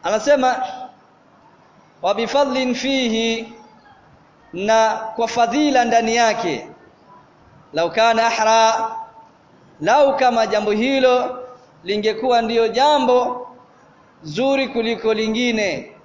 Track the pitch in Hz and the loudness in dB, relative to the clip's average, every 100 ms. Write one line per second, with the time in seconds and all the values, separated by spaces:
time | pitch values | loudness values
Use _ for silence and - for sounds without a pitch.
0 | 170 214 285 285 254 240 - - - _ | -2 -2 2 2 2 0 -6 -10 -16 _
1 | _ _ _ _ _ _ _ _ _ _ | _ _ _ _ _ _ _ _ _ _
2 | 175 202 233 277 277 262 254 247 262 269 | -4 -2 0 0 0 -2 -4 -4 -2 -2
3 | 247 226 226 226 226 - - - - - | 0 -2 -2 -4 -8 -20 -20 -20 -20 -20
4 | _ _ _ _ _ 170 202 220 220 - | _ _ _ _ _ -6 0 2 2 0
5 | - - 226 247 233 262 294 254 240 226 | -8 -4 -4 0 0 2 2 2 2 2
6 | 226 233 233 202 180 127 - - - _ | 2 2 2 0 -4 -6 -10 -20 -20 _
7 | _ - _ _ _ - _ 151 170 220 | _ -20 _ _ _ -20 _ -4 -2 2
8 | 226 226 226 226 220 226 220 226 226 - | 2 2 0 0 2 4 4 2 -4 -8
9 | - - - _ _ _ - _ 156 269 | -16 -20 -20 _ _ _ -20 _ 2 4
10 | 277 277 254 233 220 214 208 208 247 269 | 4 4 0 2 0 -2 0 -2 0 2
11 | 254 247 247 - - - - _ 175 208 | 2 2 -2 -8 -14 -20 -20 _ -6 -4
12 | 214 220 254 240 220 233 226 240 294 294 | -2 -2 0 0 0 0 0 2 2 4
13 | 254 247 247 - - - - _ _ _ | 2 2 0 -6 -14 -20 -20 _ _ _
14 | _ _ 156 156 269 277 262 233 226 226 | _ _ -10 -2 0 0 -2 -4 -4 -2
15 | 220 214 220 220 240 220 196 143 - - | -2 -2 -2 -2 -2 0 -2 -6 -12 -20